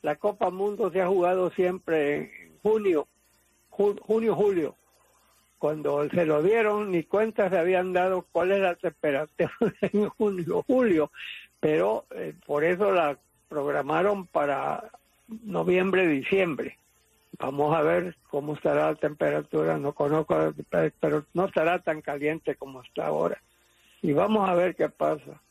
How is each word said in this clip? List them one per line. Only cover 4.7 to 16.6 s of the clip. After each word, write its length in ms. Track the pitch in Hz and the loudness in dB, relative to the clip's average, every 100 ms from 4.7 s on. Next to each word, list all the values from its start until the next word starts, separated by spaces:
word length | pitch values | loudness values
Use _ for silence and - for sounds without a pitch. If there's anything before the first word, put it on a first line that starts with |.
| - _ _ _ _ _ _ _ _ | -8 _ _ _ _ _ _ _ _
Cuando 500 | 151 156 147 143 147 | -4 -2 -2 0 0
se 160 | 175 160 | 0 2
lo 160 | 147 | 4
dieron, 480 | 170 226 214 208 208 | 4 4 2 0 0
ni 100 | 175 | -2
cuenta 460 | - 202 220 214 196 | 0 0 0 0 0
se 80 | 180 | 2
habían 340 | 170 185 185 | 2 2 0
dado 360 | 180 185 185 - | -2 0 -2 -2
cuál 200 | 170 180 | -2 0
es 80 | 196 | 2
la 160 | 190 175 | 0 -2
temperatura 960 | 170 - 156 139 151 - 165 - 214 - | -6 -4 -2 -2 -4 -4 -4 0 -2 0
<laughs> 40 | |
en 260 | 185 202 208 | -2 0 -2
junio, 540 | - 208 185 160 175 - | -2 -2 -2 -2 -4 2
julio, 440 | 262 240 165 147 - - - - _ | 2 4 2 0 -6 -16 -18 -20 _
pero, 460 | 156 156 190 220 - - | 0 2 0 -2 -6 -10
eh, 200 | 160 151 - | -10 -12 -4
por 180 | 147 | 0
eso 280 | 160 180 202 | 0 2 2
la 260 | 185 151 135 _ _ _ | 2 0 -4 _ _ _
programaron 760 | 151 143 147 135 160 196 202 180 | -6 -2 -2 -2 0 0 -2 -4
para 640 | 160 147 135 143 151 - - _ _ _ 226 | -2 -2 -2 -4 -6 -8 -20 _ _ _ -16
noviembre, 600 | 214 175 170 180 190 185 180 | -8 -4 2 2 2 2 2
diciembre. 680 | 139 127 196 180 131 | 2 2 0 2 -2